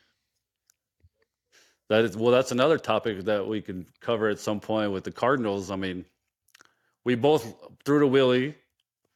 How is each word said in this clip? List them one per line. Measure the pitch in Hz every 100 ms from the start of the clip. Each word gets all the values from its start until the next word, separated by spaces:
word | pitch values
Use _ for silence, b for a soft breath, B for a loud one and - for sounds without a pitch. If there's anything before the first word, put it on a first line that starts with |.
| _ _ _ _ _ _ _ _ _ _ _ _ _ _ _ b b b -
That | 107
is, | 113 101
well, | 120
that's | 123 131
another | 123 143 151
topic | - 110 117 98
that | 95 104 98
we | 107
can | 98 92 87 _
cover | - 113 107
at | 104
some | - 104
point | - 110 104
with | 95
the | 95
Cardinals. | - 120 139 110 101 92
I | 95
mean, | 95 90 87 _ _ _ _ _ b b b b
we | 123
both | 123 139 151 113 - - -
threw | - 147
to | 143
Willie, | 135 127 123 139 156 _ _ _ _ _